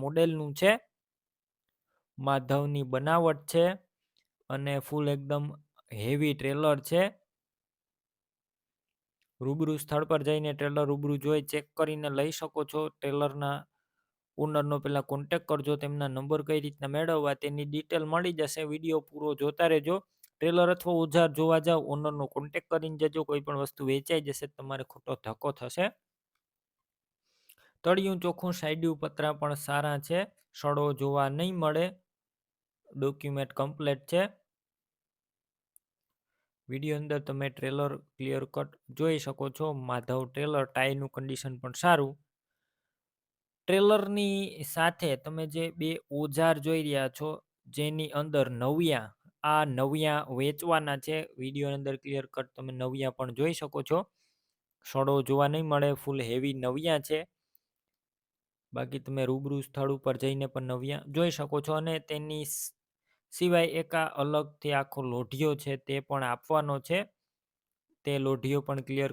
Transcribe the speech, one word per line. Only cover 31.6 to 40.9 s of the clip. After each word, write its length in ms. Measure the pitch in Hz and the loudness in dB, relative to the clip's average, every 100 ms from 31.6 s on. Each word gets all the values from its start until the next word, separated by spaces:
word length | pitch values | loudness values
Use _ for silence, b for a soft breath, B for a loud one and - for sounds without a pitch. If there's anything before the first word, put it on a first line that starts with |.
મળે, 240 | 156 156 180 185 _ _ _ _ _ _ _ _ _ | 2 2 0 -4 _ _ _ _ _ _ _ _ _
ડોક્યુમેન્ટ 640 | 139 139 143 143 139 135 - | -4 -2 -2 -6 -4 -4 -4
કમ્પ્લીટ 440 | 139 147 147 139 - | -4 -2 -2 -2 0
છે. 120 | 175 196 - _ _ _ _ _ _ _ _ _ _ _ _ _ _ _ _ _ _ _ _ _ _ - | 0 0 -4 _ _ _ _ _ _ _ _ _ _ _ _ _ _ _ _ _ _ _ _ _ _ -10
વીડિયો 300 | 135 151 147 | -6 -4 -4
અંદર 180 | 151 147 143 | -2 -4 -4
તમે 180 | 139 139 | -4 -4
ટ્રેલર 420 | 131 131 139 143 143 - - | -4 -4 -2 -2 -4 -12 -8
ક્લિયર 280 | 135 135 135 | -4 -4 -4
કટ 160 | 143 143 - - 127 | -6 -6 -10 -12 -2
જોઈ 240 | 160 156 | 0 0
શકો 220 | 139 135 139 - | -4 -6 -6 -4
છો. 100 | 156 139 127 | -4 -4 -4
માધવ 320 | 123 117 127 127 | -4 -2 -4 -4
ટ્રેલર, 400 | 139 147 147 131 | -4 -2 0 0
ટાયરનું 460 | 127 135 | 0 0